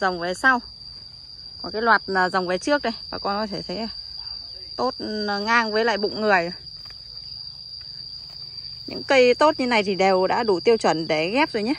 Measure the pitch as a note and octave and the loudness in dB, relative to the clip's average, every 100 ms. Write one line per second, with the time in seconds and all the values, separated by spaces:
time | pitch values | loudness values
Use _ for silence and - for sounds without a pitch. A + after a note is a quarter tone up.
0 | G3 F3+ F3 F#3 C4 B3 - - - - | -2 0 -2 2 4 4 0 -16 -20 -20
1 | - - - - - - - G#3 A#3 G#3 | -20 -20 -20 -20 -18 -14 -10 -2 4 4
2 | - F#3+ F#3 F#3+ F3+ F#3 - G3 - A3+ | 4 2 2 2 0 -2 2 0 0 -6
3 | - - F#3+ G3+ G#3+ F3 E3 F#3 A3 - | -8 -6 -4 -2 -4 -6 -8 -6 -8 -10
4 | - - - - - - - - B3 - | -16 -14 -12 -12 -14 -16 -12 -4 -4 -4
5 | G#3+ G#3+ G#3 G3+ G#3 A#3 A3 G#3+ A#3 G3+ | -6 -4 -4 -2 2 2 2 2 2 0
6 | G#3 - G#3+ F#3+ E3+ - - - - - | -2 0 4 4 2 -4 -14 -18 -18 -18
7 | - - - - - - - - - - | -16 -16 -16 -14 -16 -16 -16 -14 -14 -14
8 | - - - - - - - - - - | -12 -14 -14 -14 -14 -12 -12 -12 -10 -6
9 | - C#4 B3 A#3+ D4+ D#4 B3+ A#3 G3+ F3+ | 2 6 6 6 4 4 2 2 2 2
10 | F#3+ F#3 F#3 G3 A#3 F3+ A3+ A3+ F#3+ D#3+ | 4 4 2 2 2 2 4 4 4 2
11 | D#3 D#3 E3 A#3+ D#4 A3+ G#3+ | 2 0 0 0 0 0 -2